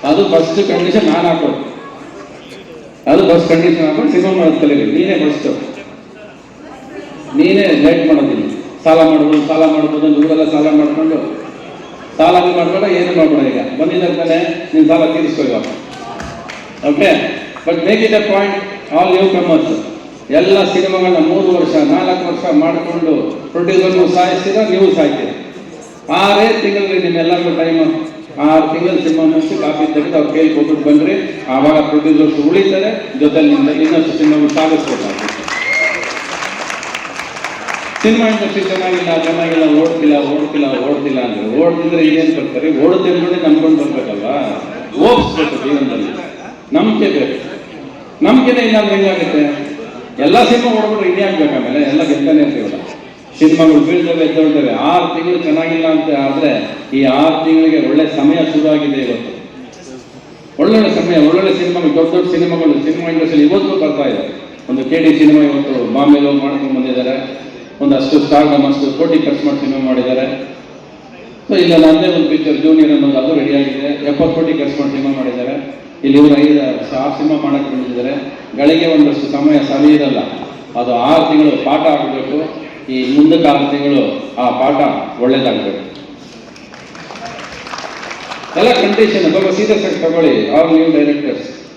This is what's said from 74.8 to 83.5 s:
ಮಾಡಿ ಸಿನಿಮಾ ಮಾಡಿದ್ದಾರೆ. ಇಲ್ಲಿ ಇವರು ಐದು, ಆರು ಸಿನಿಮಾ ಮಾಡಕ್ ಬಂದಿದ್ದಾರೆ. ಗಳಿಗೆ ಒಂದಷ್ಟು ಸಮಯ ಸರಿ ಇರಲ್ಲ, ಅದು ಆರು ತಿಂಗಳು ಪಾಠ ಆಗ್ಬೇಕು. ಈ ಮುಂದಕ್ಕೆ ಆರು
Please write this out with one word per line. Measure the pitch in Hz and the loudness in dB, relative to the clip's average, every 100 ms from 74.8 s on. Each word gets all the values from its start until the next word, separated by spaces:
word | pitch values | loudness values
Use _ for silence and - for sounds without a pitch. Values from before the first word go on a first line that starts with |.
ಮಾಡಿ | 135 139 | -4 -2
ಸಿನಿಮಾ | 139 131 | -4 -4
ಮಾಡಿದ್ದಾರೆ. | 127 123 123 143 - - - - | -4 -6 -6 -8 -10 -16 -20 -6
ಇಲ್ಲಿ | 139 139 | 2 6
ಇವರು | 147 143 | 6 6
ಐದು, | 147 147 131 123 - 127 | 4 4 0 -4 -6 -4
ಆರು | 143 143 | -4 -2
ಸಿನಿಮಾ | 147 156 - | -2 -2 -2
ಮಾಡಕ್ | 139 - | -2 -4
ಬಂದಿದ್ದಾರೆ. | 127 123 120 131 143 - - - 113 | -6 -6 -4 -4 -6 -8 -14 -14 0
ಗಳಿಗೆ | 143 160 165 | 2 2 2
ಒಂದಷ್ಟು | 151 143 143 - | 4 2 2 -4
ಸಮಯ | 143 151 147 | 0 2 2
ಸರಿ | 139 139 147 | 0 2 4
ಇರಲ್ಲ, | 151 139 120 117 - - - - 120 | 4 2 -2 -6 -10 -14 -16 -10 -4
ಅದು | 120 | -2
ಆರು | 120 131 160 156 | 0 2 2 4
ತಿಂಗಳು | 151 151 127 | 4 4 2
ಪಾಠ | 135 151 | 0 0
ಆಗ್ಬೇಕು. | 160 143 135 135 127 147 156 - - - - | 2 0 -2 -6 -4 -6 -6 -10 -16 -16 -8
ಈ | 131 127 147 | -4 0 4
ಮುಂದಕ್ಕೆ | 156 160 | 4 4
ಆರು | 147 | 4